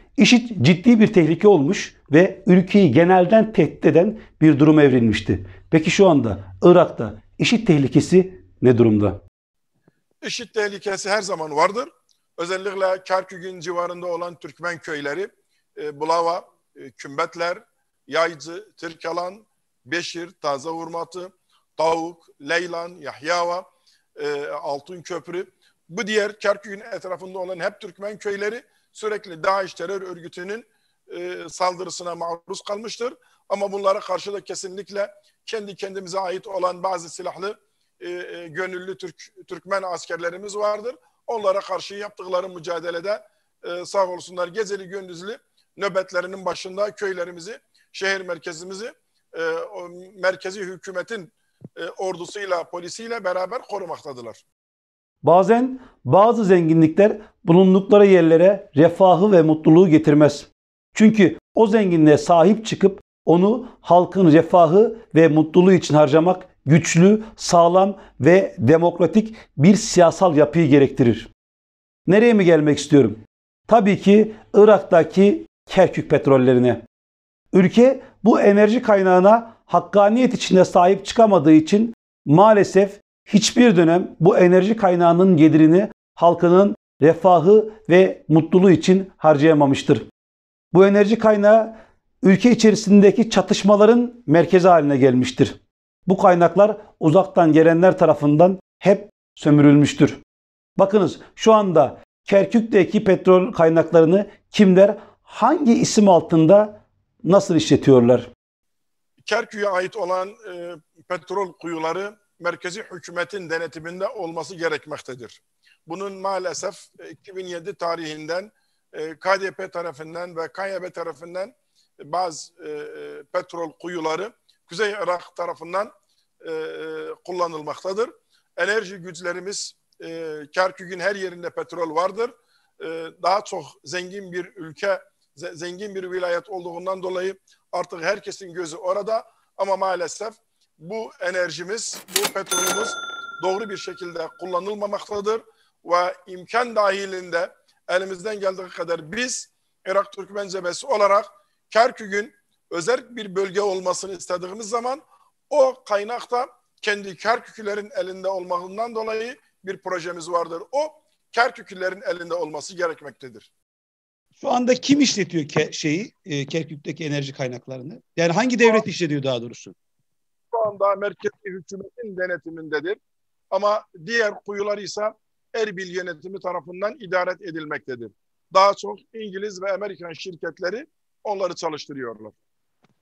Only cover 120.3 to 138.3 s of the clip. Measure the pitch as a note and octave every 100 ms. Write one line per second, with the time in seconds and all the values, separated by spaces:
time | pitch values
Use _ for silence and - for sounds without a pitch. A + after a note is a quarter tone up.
120.3 | E3 D#3+ - G3 F#3+ F3+ - E3+ D3 E3+
121.3 | F3+ G3+ _ _ _ _ _ C#3+ E3+ F#3
122.3 | D3 - _ D#3 D3+ D3+ D#3 D3 D3 D3
123.3 | F3+ F3 E3+ E3 - E3+ F3 D#3+ D#3+ G#3
124.3 | _ _ _ _ F3 G#3 G#3 E3+ F3+ -
125.3 | - F3 D#3+ E3 F#3 A3 _ _ _ _
126.3 | _ E3 D#3+ D#3+ D#3+ D#3+ D#3 D#3 D#3 -
127.3 | F3+ E3+ D#3+ D3+ C3+ F#3 G3 B3+ _ _
128.3 | _ _ - F3+ A3 F#3 G3 F3 D#3+ F3
129.3 | F3 F3+ G3+ - _ _ _ E3 E3 D#3+
130.3 | D3+ D3 - F#3 F#3 F3+ F#3 F3 G3+ F#3
131.3 | F3 E3+ E3 D#3 E3+ E3 D#3 F3 G3 A#3+
132.3 | - _ _ _ _ D#3+ E3 E3 _ E3+
133.3 | G3 G#3 F#3+ C#3 _ C#3 F3+ F3+ G3+ F#3+
134.3 | F3+ F3+ G3+ D#3+ D3 G3+ F#3 - _ _
135.3 | _ F3 E3+ F3 F3+ G#3 F#3+ F3+ F3+ F3+
136.3 | F3 E3+ F#3+ F3 E3+ F#3 F#3+ F3+ F#3 F#3
137.3 | F#3+ _ _ _ - - F3 E3 G#3 G3+